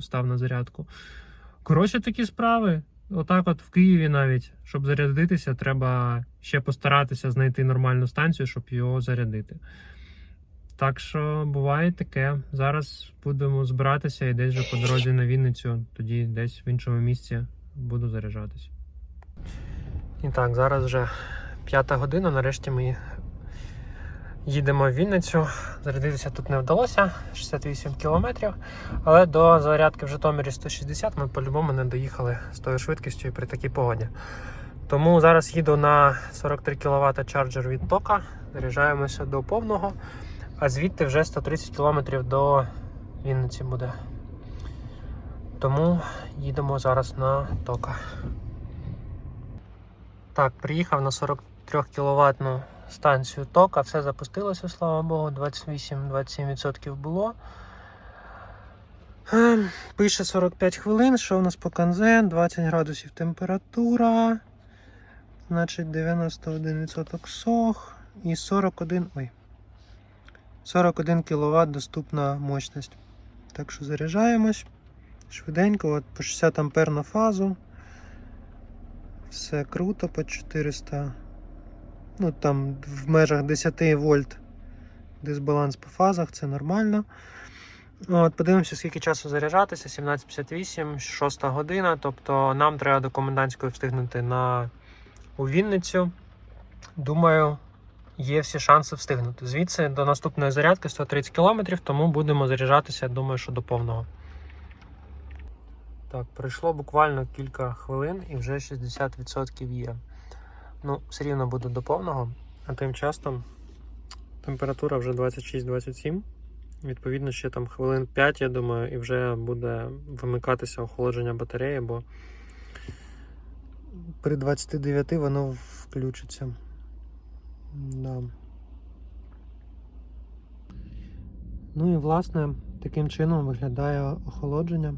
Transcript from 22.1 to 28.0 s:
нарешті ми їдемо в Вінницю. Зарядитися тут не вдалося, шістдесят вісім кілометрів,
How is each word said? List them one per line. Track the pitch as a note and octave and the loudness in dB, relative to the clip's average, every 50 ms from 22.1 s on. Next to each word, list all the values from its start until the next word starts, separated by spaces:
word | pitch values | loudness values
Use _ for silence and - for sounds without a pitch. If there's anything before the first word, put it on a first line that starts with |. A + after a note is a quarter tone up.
| C#3+ F3+ F#3+ F3 | 0 0 2 2
нарешті | C#3+ C3+ B2+ C3+ C3+ - - D3 | 2 2 0 0 -2 -4 -4 -4
ми | C3 B2+ B2+ B2+ B2 - - - - - - - - - - - - - - - - - - - - - - - - - - - - - - | -2 -2 -2 -2 -2 -4 -8 -10 -12 -12 -12 -12 -12 -12 -12 -12 -12 -12 -12 -12 -12 -12 -12 -12 -12 -12 -12 -12 -12 -12 -12 -14 -12 -10 -4
їдемо | D3 C#3 D3 C#3 C#3 C#3+ C#3 C#3 | -2 0 0 2 2 4 4 4
в | C3+ | 4
Вінницю. | B2 C#3 F3+ G#3 G3+ F3+ F3 - - E3 D#3 D3 - - - - - - - | 4 2 2 2 2 2 2 2 2 2 2 0 -2 -6 -8 -10 -10 -8 -6
Зарядитися | D3 C3+ C3+ C3 D3+ C#3+ C3 - C#3 | -4 -2 -2 -2 -2 -2 -2 -4 -6
тут | - - C3+ - | -6 -6 -4 0
не | C#3+ C3+ | 0 0
вдалося, | C3 C3 D#3+ G#3 B3 A#3+ - - G3 F3+ D#3+ - - - - | 2 4 4 4 4 2 4 2 2 2 2 -4 -10 -10 -10
шістдесят | - - - - C#3 - | -10 -8 -6 -6 -6 -4
вісім | D3+ C#3+ - - D3+ C#3 | -4 -6 -6 -6 -6 -6
кілометрів, | - | -2